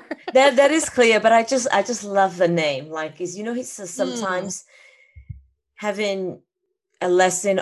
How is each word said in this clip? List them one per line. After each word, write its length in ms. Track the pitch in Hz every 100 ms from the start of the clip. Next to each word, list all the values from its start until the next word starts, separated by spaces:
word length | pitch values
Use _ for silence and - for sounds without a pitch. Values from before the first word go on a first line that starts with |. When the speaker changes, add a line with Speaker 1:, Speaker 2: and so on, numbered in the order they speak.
| - 311
Speaker 1:
<laughs> 160 | -
Speaker 2:
That, 240 | 254 277 254
that 120 | 277
is 160 | 320 311
clear, 300 | - 233 214
but 120 | 220
I 120 | 226
just, 240 | 226 262 240
I 100 | 202
just 220 | 202 233
love 340 | 208 196 190 175
the 100 | 175
name. 420 | 170 156 135 156
Like, 300 | 160 156 147
is, 160 | 175 180
you 60 |
know, 120 | 220 240
it's, 240 | 247 -
uh, 40 |
Speaker 1:
Mm. 40 | 185
Speaker 2:
sometimes 760 | - 233 240 196 180 190 - - _ _ _ _ - - - _ _ _ -
having 640 | 208 196 208 196 185 - _ _ _ _ _ -
a 80 | 180
lesson 500 | 180 185 180 202 190